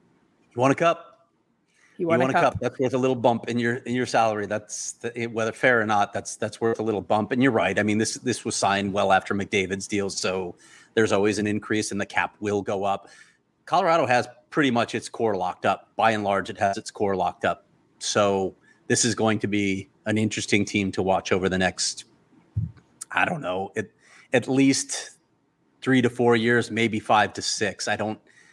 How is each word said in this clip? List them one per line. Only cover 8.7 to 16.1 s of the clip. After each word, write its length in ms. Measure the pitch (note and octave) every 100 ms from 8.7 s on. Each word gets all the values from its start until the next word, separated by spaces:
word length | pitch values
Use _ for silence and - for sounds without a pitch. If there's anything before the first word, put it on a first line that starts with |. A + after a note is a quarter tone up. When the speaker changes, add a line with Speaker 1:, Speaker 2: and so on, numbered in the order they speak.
| G2 G2+
Speaker 1:
well 180 | G2+ G2
after 200 | F#2+ -
McDavid's 540 | G2+ F#2+ G#2 F#2 G2 -
deal, 240 | G2+ G2
so 420 | - G2+ F#2+ F2+ - - - _
there's 180 | A2+ G#2
always 280 | G2+ G#2+ G2+
an 80 | G#2
increase, 440 | G#2 - G#2+ -
and 80 | G2+
the 60 |
cap 300 | G2 G2 F2+ -
will 220 | G#2 G2+
go 220 | F#2+ G2
up. 260 | G2 G2 - - - _ _ _
Colorado 400 | - E3+ F3+ E3
has 220 | B2 B2 A2+ - _
pretty 180 | D#3+ C#3
much 240 | A#2 A2
its 160 | A#2 -
core 260 | - A2+
locked 300 | F#2+ F2+ -
up. 240 | G#2+ F#2 _
By 160 | - A2+